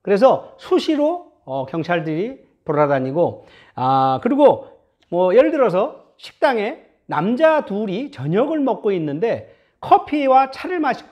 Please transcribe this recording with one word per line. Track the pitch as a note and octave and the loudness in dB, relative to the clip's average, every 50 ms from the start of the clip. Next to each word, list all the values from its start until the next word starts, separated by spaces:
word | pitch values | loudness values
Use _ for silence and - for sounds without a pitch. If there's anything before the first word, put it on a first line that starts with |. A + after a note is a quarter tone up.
그래서 | - - G3+ G3 B3 C4 F3 - - - - - | -4 -2 0 4 4 4 4 2 -4 -12 -20 -16
수시로, | - - F#4 F4 - - D#4 C#4+ D4 D#4 F4 F4 F4 - _ _ _ | -4 -2 0 0 0 0 -2 0 0 -2 -2 -4 -10 -16 _ _ _
어, | C3+ C3 C3+ B2+ | -10 -8 -8 -8
경찰들이 | - - E3 D3+ E3 F3 E3+ D#3 D#3+ D#3 D#3+ G3+ B3+ C4+ - _ _ _ _ - | -6 -6 -8 -4 -2 -2 -2 -2 -4 -4 -4 -6 -6 -8 -14 _ _ _ _ -8
돌아다니고, | - D3+ D3 D3+ C#3 C#3+ C3+ C3 C3+ C3+ F3 E3 B2 G2+ - - - - - - _ - | -4 0 0 2 2 2 0 -2 -2 0 0 0 0 -2 -8 -18 -20 -20 -20 -20 _ -8
아, | A#2+ B2+ C3 C3+ C3+ C3 C3 C3 B2+ | -4 0 0 2 2 2 0 0 -2
그리고 | - A#3+ C#4+ C4+ D4 A#3+ D#3 - - - - _ _ _ _ _ _ - | -2 -2 2 6 6 6 4 4 -4 -18 -20 _ _ _ _ _ _ -6
뭐 | E3+ F3 F#3 F#3 F#3 | -2 0 0 2 4
예를 | A#3+ D4 D#4+ | 4 4 4
들어서 | D#4+ C#4+ B3+ G3+ E3 F#3 A3+ D#4 - - - _ _ | 2 0 0 2 2 0 -2 -2 -6 -14 -20 _ _
식당에 | _ - - _ - D#4+ C#4+ B3 A3 G3+ A#3 D#4+ - _ _ _ _ _ | _ -20 -18 _ -2 0 0 0 0 -4 -6 -8 -10 _ _ _ _ _
남자 | - D3+ D3 E3 G#3 B3 B3 D#4+ G#3+ G#3 G3+ G#3 | -6 -4 -2 -2 -2 0 2 4 4 4 2 0
둘이 | - F#3+ G#3 A3 G3 F3 A3 C#4+ - | -4 -6 -6 -4 -4 -6 -6 -8 -10
저녁을 | - - C#3 D3 E3+ G#3 C4+ D4+ D#4+ D4+ | -10 -8 -6 -2 0 0 0 0 0 -2
먹고 | C#4 B3+ G#3 - - G#3+ | 0 -2 -2 -2 -2 -2
있는데 | G3 F3 D#3 D3 C#3 D#3 G#3+ A#3 E3+ A2 - - - _ _ _ _ - | -2 -2 -4 -4 -4 -4 -2 -2 -4 -4 -8 -14 -20 _ _ _ _ -10
커피와 | - - F4+ G4+ G4+ - D4 D4+ C#4 C4 C4 C4 C4+ C4 | 0 2 2 2 2 0 -4 -2 2 4 4 4 4 2
차를 | - - - E4+ F#4 F4 | -4 -10 -8 -6 -4 -2
마시고 | D4+ C4 G#3 - - - | -2 -2 -4 -4 -8 -20